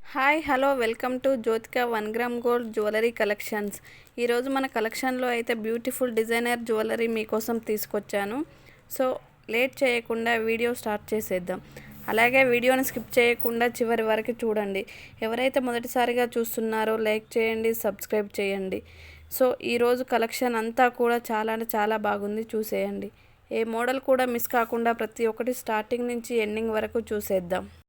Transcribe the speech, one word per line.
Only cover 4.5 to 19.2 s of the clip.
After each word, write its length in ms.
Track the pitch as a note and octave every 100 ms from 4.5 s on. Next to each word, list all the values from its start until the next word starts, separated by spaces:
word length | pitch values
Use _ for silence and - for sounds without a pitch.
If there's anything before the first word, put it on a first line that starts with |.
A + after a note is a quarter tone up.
| C4+ C4+
కలెక్షన్లో 600 | A#3 A3 - C4 B3+ B3+
అయితే 260 | A#3+ A#3+
బ్యూటిఫుల్ 640 | A#3 G#3+ A#3 A#3+ B3+ B3+ A3
డిజైనర్ 440 | A3+ A#3 A#3+ A#3+
జ్యువెలరీ 480 | A#3 A3 A3+ A3+ A3+
మీకోసం 500 | A3+ G#3+ A3 A3 A#3
తీసుకొచ్చాను. 880 | A3 G#3+ - - G#3 G3+ G3+ A#3+ D#4+ - - - - -
So, 180 | B3+ - - _ -
లేట్ 340 | A3 C4 -
చేయకుండా 500 | C4+ A#3+ A#3 A3+ A3+
వీడియో 400 | A#3 A3 A3+ A#3+
స్టార్ట్ 400 | B3 A3+ G#3 -
చేసేద్దాం. 480 | G#3+ G#3+ F#3 F3+ F#3 - - - - -
అలాగే 360 | G#3+ A#3+ C4
వీడియోని 400 | C4 A#3+ B3 C4
స్కిప్ 360 | C4 - A3 -
చేయకుండా 460 | A#3+ A#3+ - A#3 A#3+
చివరి 380 | A#3 A3+ A#3
వరకు 280 | A3 A3 A3
చూడండి. 540 | A#3 A3+ G#3+ G3+ G3 - - - -
ఎవరైతే 380 | A3 A#3 B3+ C#4
మొదటిసారిగా 680 | B3+ A#3+ A#3+ B3+ A#3+ A#3+ A#3+ A#3+
చూస్తున్నారో 600 | A#3 - A3+ A3 A3 A3
లైక్ 400 | A3 G#3+ A3 A#3+
చేయండి, 360 | A3+ A3+ A3+
సబ్స్క్రైబ్ 560 | A3+ G#3+ G3+ - G#3+ G3+ -
చేయండి. 440 | G3 G3 F#3+ F#3+ - - - -